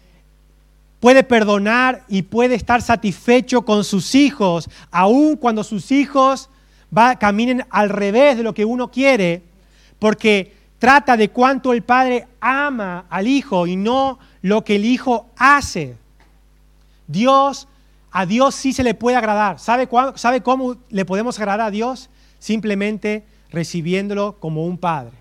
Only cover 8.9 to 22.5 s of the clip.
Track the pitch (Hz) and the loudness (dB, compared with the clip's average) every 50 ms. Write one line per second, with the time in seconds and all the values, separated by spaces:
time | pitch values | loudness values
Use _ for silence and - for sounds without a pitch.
8.9 | - 247 269 277 269 226 190 175 170 180 - _ _ _ _ _ _ _ _ _ | -4 0 2 2 2 2 2 -2 -2 -4 -8 _ _ _ _ _ _ _ _ _
9.9 | _ _ - 214 214 208 - 220 214 196 180 - _ _ _ _ _ _ - 240 | _ _ 0 0 0 2 2 2 2 2 0 -6 _ _ _ _ _ _ 4 4
10.9 | 269 285 - - 247 220 214 202 - 247 247 262 277 262 - 262 247 240 - - | 4 4 6 4 2 2 2 0 2 2 2 2 2 0 0 -2 -2 -2 0 0
11.9 | 247 254 262 254 247 240 - _ _ _ - 240 262 277 285 294 269 233 202 185 | 2 2 2 2 0 -4 -6 _ _ _ -4 -2 -2 -2 -2 -4 -4 -6 -8 -8
12.9 | 180 175 185 _ 165 185 196 233 269 277 - - 202 180 175 175 185 190 196 220 | -8 -10 -12 _ -6 -4 0 0 0 0 -2 -2 -2 -2 -2 -2 -4 -4 -2 -2
13.9 | 247 269 269 269 254 - _ _ _ _ - 185 208 220 220 - 208 202 202 233 | 0 0 0 -2 -4 -8 _ _ _ _ -4 -2 -2 -2 0 0 -2 0 2 0
14.9 | 254 240 - 262 240 220 - _ _ - 240 269 277 285 - - - 185 151 127 | -2 -2 0 -2 -2 -2 -4 _ _ 0 2 4 4 2 0 -4 -8 -8 -10 -10
15.9 | 120 110 _ _ _ _ _ _ _ _ _ _ _ _ _ _ _ _ _ _ | -12 -20 _ _ _ _ _ _ _ _ _ _ _ _ _ _ _ _ _ _
16.9 | _ _ _ - 147 180 233 262 269 269 269 277 262 - - _ _ _ _ _ | _ _ _ -8 -4 0 2 4 4 4 2 2 -2 -6 -16 _ _ _ _ _
17.9 | _ _ _ _ - 185 190 170 208 240 269 277 - - - 269 240 - 254 233 | _ _ _ _ -4 -4 -2 0 0 2 2 2 0 -2 -4 -4 -2 0 -2 -2
18.9 | 226 226 226 240 247 254 220 214 208 208 214 202 175 - - - 233 254 262 247 | -2 -2 -2 0 0 0 0 0 0 0 0 -2 -2 -6 -2 -2 0 0 0 0
19.9 | 233 233 262 269 233 - - 233 254 254 190 240 262 262 262 247 247 - _ _ | 0 0 0 0 -4 -2 -2 0 0 0 0 0 -2 -2 -2 -6 -8 -10 _ _
20.9 | - 190 190 160 185 196 226 247 - 196 214 202 196 214 226 220 196 208 220 247 | -6 -6 -4 -4 -4 -4 -4 -6 -6 -6 -4 -4 -2 -2 -4 -4 -4 -4 -4 -6
21.9 | 262 - - _ _ _ _ _ _ _ - - | -6 -8 -14 _ _ _ _ _ _ _ -6 -4